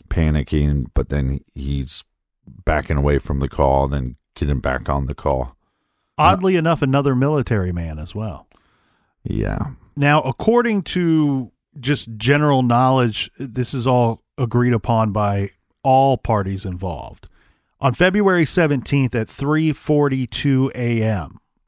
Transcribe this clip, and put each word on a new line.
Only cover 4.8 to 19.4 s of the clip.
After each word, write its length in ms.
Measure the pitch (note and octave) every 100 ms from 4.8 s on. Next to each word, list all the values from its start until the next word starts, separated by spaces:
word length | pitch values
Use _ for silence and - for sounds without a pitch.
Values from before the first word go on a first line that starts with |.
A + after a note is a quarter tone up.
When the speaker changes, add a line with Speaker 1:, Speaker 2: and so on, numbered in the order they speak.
| D2+
Speaker 1:
on 160 | C#2 C2+
the 80 |
call. 420 | C#2 D2+ C2 A#1+ - _ _ _ _ _ -
Speaker 2:
Oddly 380 | D#3+ F#3+ F#3+ F3+
enough, 260 | D#3+ D#3+
another 320 | C3+ C#3 C#3
military 580 | B2+ C#3 D3+ A#2+ G#2+ F2+
man 260 | F2 E2 D#2
as 160 | D#2+
well. 320 | G#2 G#2+ D2+ - _ _ _ _ _ _ _
Speaker 1:
Yeah. 460 | - G#1+ G1+ - - - _ -
Speaker 2:
Now, 240 | C#3+ D3
according 640 | B2+ - - A#3+ A#3 G#3
to 720 | - F3+ E3+ D#3+ D3 C3+ A#2+ _ _ D3
just 380 | B2 C#3+ A#2 G#2+
general 440 | A#2 D3 D3+ C3+
knowledge, 680 | B2 A#2+ C3 C3 A#2+ G#2+ - -
this 340 | C3+ B2 B2
is 140 | C3+ A#2+
all 380 | B2 A#2 A2+ _ -
agreed 380 | A#2+ A#2+ B2
upon 380 | A#2 - A2+ A2
by 400 | G#2 G2+ G2+ G2 _ _ _
all 360 | C#3 C3 C#3 C3
parties 480 | - G#2+ G2 G2 G2
involved. 640 | F2+ F#2 D2+ - - - _ _ _ _ -
On 140 | C3+
February 500 | A2+ F3+ G#3 G3 F3+
seventeenth 680 | D3+ - D#3 C#3 A2+ C#3+ B2+
at 160 | A#2+ A2
three 420 | -